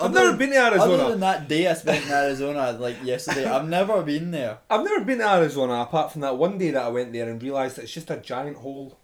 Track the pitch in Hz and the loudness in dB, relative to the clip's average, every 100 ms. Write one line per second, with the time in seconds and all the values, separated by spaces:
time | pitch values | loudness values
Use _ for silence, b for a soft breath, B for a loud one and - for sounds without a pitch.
0 | 180 359 370 254 269 269 233 196 185 175 | 2 6 4 4 2 4 4 4 4 4
1 | 185 208 190 180 143 151 180 160 151 151 | 2 2 0 0 0 0 2 0 0 -2
2 | 143 143 139 135 139 147 127 113 123 117 | 2 2 2 0 -4 -2 -2 -2 -6 -6
3 | 127 123 - 147 135 135 156 170 196 208 | -4 -4 -2 -2 0 0 0 0 2 0
4 | 151 147 170 160 117 113 - 220 370 415 | 0 -4 -4 -4 -4 -6 -2 0 2 0
5 | 208 254 214 185 156 139 127 120 120 160 | 0 0 4 4 4 2 0 0 -2 -2
6 | 147 156 139 127 170 196 175 135 120 120 | -2 -4 -4 0 0 0 -2 0 -2 -4
7 | 123 117 117 113 127 135 131 127 117 165 | -4 -6 -6 -6 -6 -4 -4 -6 -14 -12
8 | 165 151 - 127 147 143 127 139 135 - | -10 -10 -8 -8 -8 -10 -14 -14 -16 -18